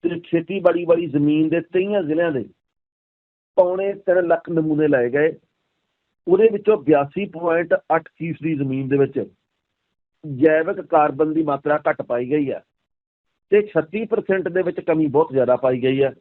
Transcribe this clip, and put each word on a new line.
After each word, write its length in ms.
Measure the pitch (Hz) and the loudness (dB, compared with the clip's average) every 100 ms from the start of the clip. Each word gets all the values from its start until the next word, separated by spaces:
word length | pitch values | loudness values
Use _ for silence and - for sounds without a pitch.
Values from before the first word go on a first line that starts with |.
ਤੇ 180 | 170 170 | -4 -6
ਖੇਤੀਬਾੜੀ 640 | - 170 165 196 175 170 | -4 -4 -4 -2 0 0
ਵਾਲੀ 220 | 170 170 170 | 0 0 0
ਜ਼ਮੀਨ 420 | 139 147 151 156 | 0 0 2 0
ਦੇ 120 | 165 | -2
ਤੇਈਆਂ 420 | 165 185 196 208 | -2 -4 -2 -2
ਜ਼ਿਲ੍ਹਿਆਂ 300 | 151 156 170 | -2 -2 -2
ਦੇ 120 | 139 101 _ _ _ _ _ _ _ _ _ _ - | -2 -8 _ _ _ _ _ _ _ _ _ _ 0
ਪੌਣੇ 360 | 180 185 196 | 0 0 -4
ਤਿੰਨ 340 | 196 - 180 170 | -6 0 0 2
ਲੱਖ 240 | 165 - | -2 0
ਨਮੂਨੇ 380 | 165 156 151 151 | -2 -2 0 2
ਲਏ 220 | 139 120 | 2 0
ਗਏ। 260 | 135 156 - _ _ _ _ _ _ _ _ - | 0 -2 -2 _ _ _ _ _ _ _ _ 0
ਉਹਦੇ 200 | 190 220 | 4 4
ਵਿੱਚੋਂ 240 | 208 208 214 | 2 0 0
ਬਿਆਸੀ 480 | - 147 143 - 202 | 4 2 2 -6 -8
ਪੁਆਇੰਟ 480 | 160 170 165 170 | -6 -2 -2 0
ਅੱਠ 340 | 185 _ 165 160 _ | -4 _ -2 -2 _
ਫੀਸਦੀ 360 | 165 156 151 | -8 -6 -4
ਜ਼ਮੀਨ 340 | 151 139 131 131 | -4 -4 -4 -2
ਦੇ 100 | 139 | 0
ਵਿੱਚ 260 | 135 135 95 _ _ _ _ _ _ _ _ _ 156 | 0 -2 -8 _ _ _ _ _ _ _ _ _ -12
ਜੈਵਿਕ 460 | 131 156 156 160 202 | 2 4 4 0 -6
ਕਾਰਬਨ 520 | 147 165 151 139 156 | 0 2 2 0 0
ਦੀ 100 | 156 | 0
ਮਾਤਰਾ 380 | 156 139 147 151 156 | -2 -2 -2 -2 -2
ਘੱਟ 120 | 147 | -4
ਪਾਈ 280 | - 120 123 | -4 -6 -2
ਗਈ 200 | 151 139 | -2 -2
ਆ 100 | 92 _ _ _ _ _ _ _ _ _ | -6 _ _ _ _ _ _ _ _ _
ਤੇ 120 | 202 | 0
ਛੱਤੀ 420 | 208 - 156 196 | 2 -2 -2 -6
ਪਰਸੈਂਟ 440 | 226 220 - 190 185 | -2 -4 0 -2 0
ਦੇ 140 | 180 | -2
ਵਿੱਚ 180 | 175 - | -2 -4
ਕਮੀ 260 | - 160 156 | -2 0 2
ਬਹੁਤ 220 | 135 160 | 2 2
ਜ਼ਿਆਦਾ 240 | 135 123 123 | 2 2 2
ਪਾਈ 260 | 131 127 | 2 0
ਗਈ 180 | 131 135 | 0 2
ਆ। 100 | 139 135 | 0 -2